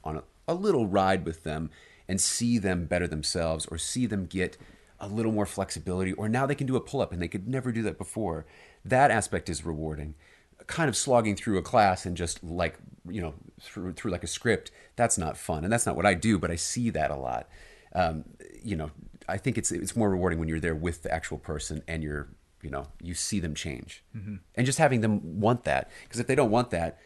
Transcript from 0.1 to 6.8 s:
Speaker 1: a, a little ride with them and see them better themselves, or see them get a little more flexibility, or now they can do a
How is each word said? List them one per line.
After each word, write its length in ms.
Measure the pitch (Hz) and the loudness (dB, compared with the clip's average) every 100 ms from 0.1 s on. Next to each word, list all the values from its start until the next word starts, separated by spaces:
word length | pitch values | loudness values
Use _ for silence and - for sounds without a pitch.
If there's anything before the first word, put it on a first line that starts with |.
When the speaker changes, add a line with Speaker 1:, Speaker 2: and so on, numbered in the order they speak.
| 78 | -8
Speaker 1:
a, 60 | - _ - | -10 _ -6
a 60 | |
little 320 | 175 208 156 104 | -2 2 2 4
ride 400 | 98 95 95 82 | 4 4 2 0
with 180 | 82 | -6
them 280 | 78 78 80 - - - - | -8 -6 -6 -10 -20 -20 -4
and 120 | 95 | 0
see 380 | - - 120 120 | 0 0 2 2
them 280 | 95 92 80 | 2 0 0
better 220 | 90 87 | 0 0
themselves, 580 | 78 - 90 82 80 - | -2 -2 0 0 -2 -4
or 100 | 82 | -6
see 280 | - 123 117 | -4 -2 0
them 200 | 101 85 | -2 -2
get 320 | 123 113 - - - - - | -2 -2 -4 -18 -20 -20 -14
a 80 | 98 | -6
little 240 | 107 113 | -2 0
more 140 | 107 95 | 0 0
flexibility, 640 | - 95 - 95 92 95 | -2 -4 -4 -4 0 0
or 140 | 90 107 | 0 0
now 160 | 120 139 | 2 2
they 100 | 143 | 0
can 120 | 135 | 0
do 80 | |
a 60 | 127 | 0